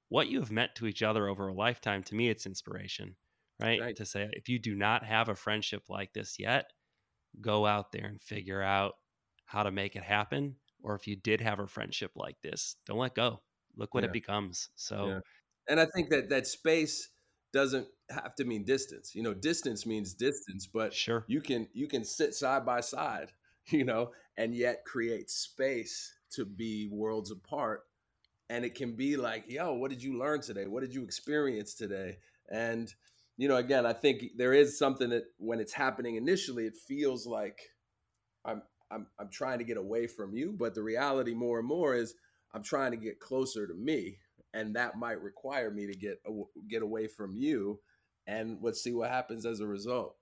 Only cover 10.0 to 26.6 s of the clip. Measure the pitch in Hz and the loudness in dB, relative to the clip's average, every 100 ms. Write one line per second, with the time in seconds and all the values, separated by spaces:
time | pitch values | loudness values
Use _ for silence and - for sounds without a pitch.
10 | 87 104 104 139 143 131 _ _ - 104 | 0 0 2 -2 -2 -6 _ _ -6 -6
11 | - 98 110 107 113 101 101 - - - | -4 -4 2 2 2 -2 -4 -6 -6 -6
12 | 101 - - - - - - - - 110 | -6 -8 -10 -8 -8 -6 -6 -8 -6 -2
13 | 127 110 120 110 _ _ _ - 107 127 | -2 0 0 0 _ _ _ -8 -2 0
14 | 117 117 - 104 98 87 - - - 104 | 0 0 -2 -2 -2 -6 -10 -10 -6 -2
15 | 101 95 - _ _ _ - 151 160 185 | -2 -2 -6 _ _ _ 2 6 6 4
16 | 165 143 - 139 127 - 160 165 156 - | 4 4 4 2 2 0 4 4 4 -2
17 | - _ _ _ _ 135 139 131 123 - | -8 _ _ _ _ 4 4 2 -2 -10
18 | - 131 110 - 123 110 101 135 - 65 | -10 -8 -6 -2 -2 0 2 2 0 -10
19 | - 101 113 95 147 175 139 104 113 107 | -10 -4 -2 0 0 0 0 -2 -2 -2
20 | 95 90 127 143 - 95 - 113 110 - | -2 0 0 0 -6 -10 -6 -2 -2 0
21 | - 117 110 139 147 123 107 107 147 - | 0 0 2 0 2 0 0 -4 -2 -2
22 | 110 - 151 - 135 135 123 123 - 131 | -2 0 0 2 2 2 2 0 0 -2
23 | 151 104 71 _ _ _ - 156 123 113 | -2 -4 -8 _ _ _ 2 4 4 2
24 | 120 - _ - 113 120 120 - - 127 | 0 -4 _ -2 -2 2 0 0 -4 -2
25 | 117 110 - - - - 135 123 110 - | -2 -2 -4 -6 -6 0 0 0 -4 -8
26 | - - _ - 101 98 | -10 -16 _ -6 -6 -4